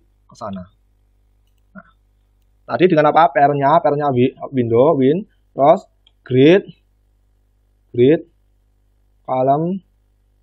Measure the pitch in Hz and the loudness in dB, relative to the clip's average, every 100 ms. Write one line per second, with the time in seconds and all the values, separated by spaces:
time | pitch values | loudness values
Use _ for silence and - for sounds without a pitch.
0 | _ _ _ - 110 95 123 _ _ _ | _ _ _ -18 -14 -14 -18 _ _ _
1 | _ _ _ _ _ _ _ - - _ | _ _ _ _ _ _ _ -20 -20 _
2 | _ _ _ _ _ _ - 123 175 151 | _ _ _ _ _ _ -10 -4 -2 0
3 | 147 151 170 151 143 143 139 165 151 143 | 0 2 0 2 0 0 0 0 0 -2
4 | 147 123 127 - - 131 117 113 143 151 | -2 0 -2 -2 -10 -6 -2 2 2 2
5 | 127 170 214 _ _ - 139 190 - _ | 0 -2 -6 _ _ -2 2 0 -2 _
6 | _ _ - 127 143 190 - - _ _ | _ _ -4 2 4 2 0 -18 _ _
7 | _ _ _ _ _ _ _ _ _ 117 | _ _ _ _ _ _ _ _ _ 0
8 | 127 165 - _ _ _ _ _ _ _ | 2 2 -4 _ _ _ _ _ _ _
9 | _ _ - 131 131 143 170 196 _ _ | _ _ -8 -4 -2 -2 -4 -8 _ _
10 | _ _ _ _ | _ _ _ _